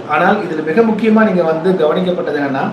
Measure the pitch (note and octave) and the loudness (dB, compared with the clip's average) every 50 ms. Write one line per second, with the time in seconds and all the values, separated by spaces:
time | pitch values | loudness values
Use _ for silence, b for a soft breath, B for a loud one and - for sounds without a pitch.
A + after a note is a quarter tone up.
0 | - - - D3+ F3 G3 G#3 G#3+ - F3 D#3+ D3+ D3 D#3 D#3+ A3+ A3+ A3 G3+ F#3 | -4 -2 0 0 2 2 0 0 -2 -6 -6 -6 -4 -2 2 2 2 2 2 0
1 | A3+ A3 G#3+ A3 G#3+ G3+ F3+ F3 E3 D#3+ D#3+ D#3+ E3 F#3+ F3+ - D#3 D3+ E3+ F#3 | 2 2 4 4 4 4 2 0 0 0 0 0 0 0 0 2 2 0 0 0
2 | F#3 F3+ - - - D#3 D3 D3 C#3+ C3+ C3 C3+ - - | -2 -2 -2 -4 -4 -4 -2 -2 -2 -2 -4 -4 -4 -6